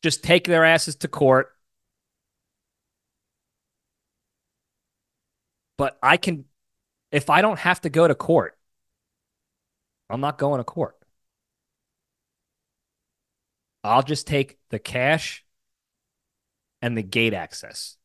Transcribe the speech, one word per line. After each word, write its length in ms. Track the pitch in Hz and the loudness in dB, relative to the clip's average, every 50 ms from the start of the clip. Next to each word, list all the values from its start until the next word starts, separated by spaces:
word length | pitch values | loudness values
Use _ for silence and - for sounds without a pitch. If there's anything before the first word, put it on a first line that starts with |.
| - | -2
Just 200 | 165 147 - - | -2 -4 -4 2
take 240 | - 170 180 175 | 4 2 4 4
their 180 | - 175 165 160 | 2 2 4 6
asses 320 | 160 165 165 - - 147 | 6 4 4 2 -4 -10
to 120 | _ - 151 | _ -10 -10
court." 480 | - - 147 135 131 131 135 - _ _ _ _ _ _ _ _ _ _ _ _ _ _ _ _ _ _ _ _ _ _ _ _ _ _ _ _ _ _ _ _ _ _ _ _ _ _ _ _ _ _ _ _ _ _ _ _ _ _ _ _ _ _ _ _ _ _ _ _ _ _ _ _ _ _ _ _ _ _ _ _ _ _ _ _ _ _ _ _ _ _ _ _ _ _ | -4 0 4 4 4 4 2 -2 _ _ _ _ _ _ _ _ _ _ _ _ _ _ _ _ _ _ _ _ _ _ _ _ _ _ _ _ _ _ _ _ _ _ _ _ _ _ _ _ _ _ _ _ _ _ _ _ _ _ _ _ _ _ _ _ _ _ _ _ _ _ _ _ _ _ _ _ _ _ _ _ _ _ _ _ _ _ _ _ _ _ _ _ _ _
But 200 | 143 135 - _ - | -4 -4 -4 _ 2
I 160 | 127 156 180 | 2 2 2
can, 260 | - - 175 147 135 _ _ _ _ _ _ _ _ _ _ _ _ _ | 2 -4 -6 -6 -10 _ _ _ _ _ _ _ _ _ _ _ _ _
if 200 | - 147 135 - | -4 -4 0 2
I 100 | 147 160 | 2 4
don't 180 | 190 214 208 151 | 4 2 -2 -2
have 220 | - 180 180 - - | 0 -2 -2 0 -2
to 60 | 160 | -4
go 180 | 135 156 170 | 0 2 2
to 80 | 165 143 | 2 2
court, 400 | - - - 165 160 98 80 _ _ _ _ _ _ _ _ _ _ _ _ _ _ _ _ _ _ _ _ _ _ _ _ _ _ _ _ _ _ _ _ | 0 0 0 0 0 0 -2 _ _ _ _ _ _ _ _ _ _ _ _ _ _ _ _ _ _ _ _ _ _ _ _ _ _ _ _ _ _ _ _
I'm 100 | 101 123 | -8 -4
not 160 | 139 143 147 | -4 -4 -4
going 220 | - 139 139 147 131 | -2 -2 -2 -2 -2
to 60 | 120 | -4
court. 300 | - - 170 151 - _ _ _ _ _ _ _ _ _ _ _ _ _ _ _ _ _ _ _ _ _ _ _ _ _ _ _ _ _ _ _ _ _ _ _ _ _ _ _ _ _ _ _ _ _ _ _ _ _ _ _ _ _ _ _ _ _ _ _ | -6 -6 -6 -6 -6 _ _ _ _ _ _ _ _ _ _ _ _ _ _ _ _ _ _ _ _ _ _ _ _ _ _ _ _ _ _ _ _ _ _ _ _ _ _ _ _ _ _ _ _ _ _ _ _ _ _ _ _ _ _ _ _ _ _ _
I'll 200 | 107 110 127 135 | 0 2 2 2
just 240 | 131 151 143 - | 0 -4 -6 -6
take 320 | - 147 143 135 135 - _ _ _ | -4 -2 -2 -2 -4 -6 _ _ _
the 100 | - 107 | -12 -12
cash 640 | _ - - 127 127 135 156 160 - - - - _ _ _ _ _ _ _ _ _ _ _ _ _ _ _ _ _ _ _ _ _ _ _ _ _ _ _ _ - | _ -8 -6 -2 0 0 0 0 -2 -8 -14 -16 _ _ _ _ _ _ _ _ _ _ _ _ _ _ _ _ _ _ _ _ _ _ _ _ _ _ _ _ -6
and 160 | 120 120 113 | -6 -4 -4
the 40 | 107 | -8
gate 300 | 92 - 120 113 113 104 | -4 -2 0 0 0 0
access. 640 | 95 80 - - - - - - - - - - _ _ | -4 -8 -10 -14 -18 -18 -18 -16 -16 -16 -18 -18 _ _